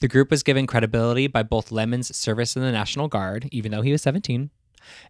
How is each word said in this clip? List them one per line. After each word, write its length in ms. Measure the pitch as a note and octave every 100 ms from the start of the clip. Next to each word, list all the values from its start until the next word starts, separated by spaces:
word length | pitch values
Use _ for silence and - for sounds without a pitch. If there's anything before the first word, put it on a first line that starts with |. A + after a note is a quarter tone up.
The 80 | B2+
group 220 | C3 C#3
was 120 | D3
given 240 | - C3+ C3+
credibility 600 | A#2 A2 A2+ A#2 A#2+ C#3
by 160 | B2
both 300 | A2 A2+ -
Lemon's 420 | A2+ A2 B2 B2
service 400 | - - A2 A#2
in 60 | B2+
the 100 | C3
National 360 | A2+ G2 - D3
Guard, 400 | G#2+ F#2+ G#2 C3+
even 220 | A#2 A2
though 100 | G#2+
he 100 | B2+
was 100 | D3+
seventeen, 480 | C#3 E3 - B2 C#3+ - _ _ - - -